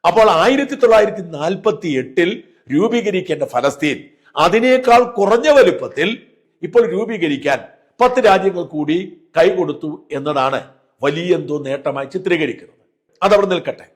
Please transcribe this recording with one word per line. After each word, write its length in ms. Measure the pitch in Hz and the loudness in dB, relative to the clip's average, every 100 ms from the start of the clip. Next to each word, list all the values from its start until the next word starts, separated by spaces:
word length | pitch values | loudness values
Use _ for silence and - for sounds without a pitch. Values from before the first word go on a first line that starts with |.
| 170 | 2
അപ്പോൾ 200 | 202 220 165 | 4 4 4
ആയിരത്തി 340 | 202 269 269 277 | 2 2 -2 0
തൊള്ളായിരത്തി 400 | 233 220 202 - 170 151 | 4 4 4 -4 -12 -6
നാൽപത്തിയെട്ടിൽ 920 | 160 196 214 - 175 131 131 - 175 233 - _ _ | -6 -2 -4 -4 -4 -4 -2 0 0 -2 -14 _ _
രൂപീകരിക്കേണ്ട 680 | 143 220 233 208 185 - 147 135 | -2 0 0 -2 -4 -4 -6 -4
ഫലസ്തീൻ 440 | 123 135 131 151 127 - _ _ 143 | -2 -2 -2 -4 -4 -12 _ _ 0
അതിനേക്കാൾ 560 | 165 214 254 254 254 233 247 - | 2 2 2 2 4 4 4 -2
കുറഞ്ഞ 300 | 196 240 302 285 | 0 2 4 6
വലുപ്പത്തിൽ 500 | 196 - 123 - 180 233 _ _ _ _ 165 | 4 2 -8 -4 -4 -4 _ _ _ _ 0
ഇപ്പോൾ 160 | 240 220 | 2 2
രൂപീകരിക്കാൻ 640 | 185 220 214 165 135 143 127 - _ _ _ | -2 -6 -4 -4 -2 -4 -4 -6 _ _ _
പത്ത് 200 | 247 254 226 | 0 4 4
രാജ്യങ്ങൾ 360 | 190 190 175 151 | 4 0 -4 -8
കൂടി 220 | 151 147 170 185 - _ 160 | -6 -2 -4 -4 -18 _ 2
കൈകൊടുത്തു 540 | 180 190 151 143 156 156 _ 143 | 2 2 -4 -6 -10 -12 _ -8
എന്നതാണ് 420 | 147 143 131 131 - _ _ _ | -4 -2 -2 -2 -8 _ _ _
വലിയ 320 | 139 156 175 165 | -4 -2 -2 -2
എന്തോ 180 | 147 147 135 | -2 -8 -6
നേട്ടമായി 420 | 135 147 139 139 | -6 -6 -6 -8
ചിത്രീകരിക്കുന്നത്. 680 | 185 185 160 147 110 - _ _ _ _ _ | -8 -4 -2 -4 -6 -18 _ _ _ _ _
അതവിടെ 240 | 196 202 196 | 2 2 2
നിൽക്കട്ടെ. 340 | 175 143 - - | -2 -6 -12 -18